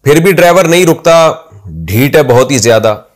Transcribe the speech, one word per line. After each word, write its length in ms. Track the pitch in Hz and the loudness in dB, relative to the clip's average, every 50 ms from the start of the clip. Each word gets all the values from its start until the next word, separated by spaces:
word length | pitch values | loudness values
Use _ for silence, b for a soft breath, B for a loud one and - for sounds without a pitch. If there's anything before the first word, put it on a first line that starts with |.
| _ | _
फिर 140 | 135 151 165 | 0 0 0
भी 120 | 165 196 185 | 0 0 0
ड्राइवर 340 | 170 170 175 175 185 180 | 2 2 2 2 2 0
नहीं 180 | 165 170 175 180 | 0 0 0 0
रुकता, 640 | 165 160 156 - 170 165 165 165 156 - - - _ - 101 - | 0 -2 -2 0 0 2 2 2 0 -2 -6 -14 _ -20 -20 -20
ढीठ 480 | 90 80 82 82 82 95 113 135 143 160 | -18 -16 -14 -10 -4 -2 -2 -2 0 0
है 80 | 156 143 | 0 0
बहुत 280 | 127 120 123 135 135 | 2 2 0 0 0
ही 60 | 143 123 | -2 -2
ज़्यादा 340 | - 123 113 110 110 110 104 107 - _ _ | 0 0 0 0 0 -2 -4 -4 -10 _ _